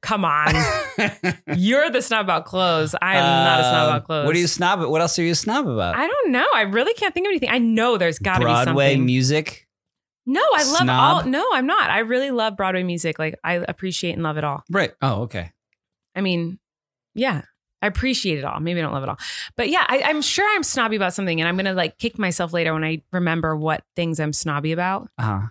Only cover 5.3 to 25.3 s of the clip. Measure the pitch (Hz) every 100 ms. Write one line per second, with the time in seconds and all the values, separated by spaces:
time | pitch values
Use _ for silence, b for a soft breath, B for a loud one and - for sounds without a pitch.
5.3 | 165 - 247 247 113 90 143 320 554 453
6.3 | 247 403 320 208 208 302 453 403 - 392
7.3 | 359 - 247 233 220 226 226 175 151 98
8.3 | 110 120 117 127 135 139 139 127 127 127
9.3 | 151 151 - _ _ _ _ _ _ -
10.3 | 294 605 349 277 311 359 - 269 349 262
11.3 | 269 440 269 262 392 - 196 226 254 277
12.3 | 247 220 196 190 185 180 170 165 156 156
13.3 | - - 175 175 170 190 170 175 170 165
14.3 | 151 151 139 - 185 165 - 135 107 117
15.3 | 98 85 _ _ _ _ _ _ - 190
16.3 | 175 170 185 _ _ _ _ _ - 262
17.3 | 170 - _ _ _ 208 - 254 254 196
18.3 | 151 139 - 160 175 156 139 135 - B
19.3 | B B - 240 349 - 269 294 302 -
20.3 | - 415 415 311 - 226 214 185 175 190
21.3 | 165 165 180 196 185 170 - 233 - 196
22.3 | 175 175 170 165 156 156 160 _ 185 175
23.3 | 165 160 156 156 156 _ - 170 160 151
24.3 | 147 160 143 151 160 180 190 - - 113